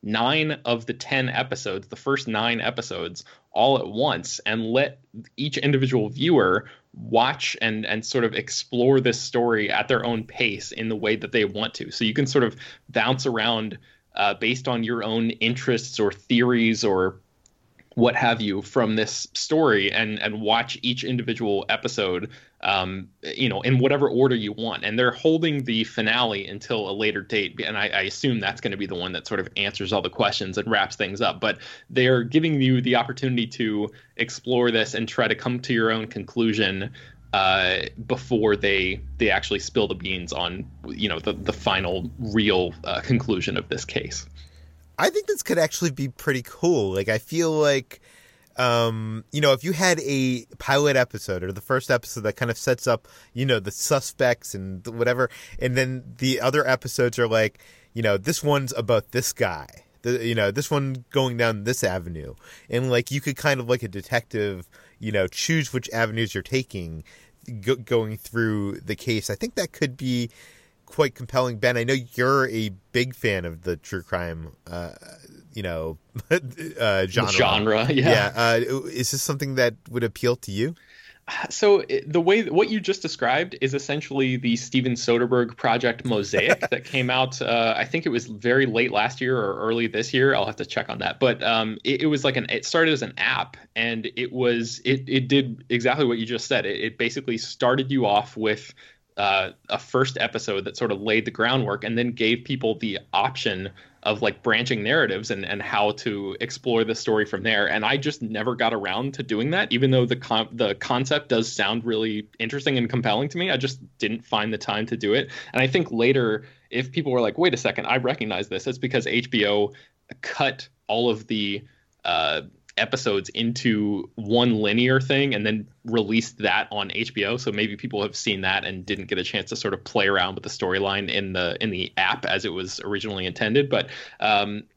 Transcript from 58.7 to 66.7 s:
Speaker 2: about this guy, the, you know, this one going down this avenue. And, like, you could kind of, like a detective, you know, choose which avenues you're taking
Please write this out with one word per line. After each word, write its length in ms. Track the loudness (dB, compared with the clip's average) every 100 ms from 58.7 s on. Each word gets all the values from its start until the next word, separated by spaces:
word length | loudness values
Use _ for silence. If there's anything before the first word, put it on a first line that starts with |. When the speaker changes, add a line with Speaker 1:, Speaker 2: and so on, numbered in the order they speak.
Speaker 2:
about 380 | -4 2 0 2
this 200 | -2 -2
guy, 340 | -2 -2 -2 -10 -18 -20 _
the, 220 | -2 0
you 100 | 0
know, 160 | 2 2
this 200 | 0 0
one 360 | 0 0 -6 -2
going 280 | 0 0 2
down 260 | 2 2
this 180 | -2 0
avenue. 520 | 0 -2 -4 -8 -10 -14 -20 -20 -4
And, 220 | -2 2
like, 200 | 2 2
you 120 | -4
could 140 | -4 -2
kind 240 | 0 0
of, 100 | 0
like 120 | 0
a 60 | -2
detective, 800 | -8 -4 -4 -2 -2 -2 -4 -10 -20 -20 _
you 100 | -4
know, 160 | 0 0
choose 460 | -2 0 0 0
which 160 | -4 -4
avenues 440 | -2 0 0 -2
you're 80 | -4
taking 600 | -2 -2 -2